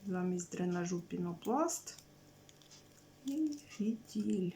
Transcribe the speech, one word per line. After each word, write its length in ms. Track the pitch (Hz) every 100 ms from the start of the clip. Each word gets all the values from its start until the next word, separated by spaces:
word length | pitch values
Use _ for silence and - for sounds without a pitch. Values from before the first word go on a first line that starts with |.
| 202
Замість 460 | 180 180 180 175
дренажу 480 | - 180 175 175 180
пінопласт 960 | 170 - 175 170 202 254 330 - - - - - - - - - - - - - - -
і 340 | 262 285 311 294 -
фітіль. 800 | - 208 226 - 214 208 214 175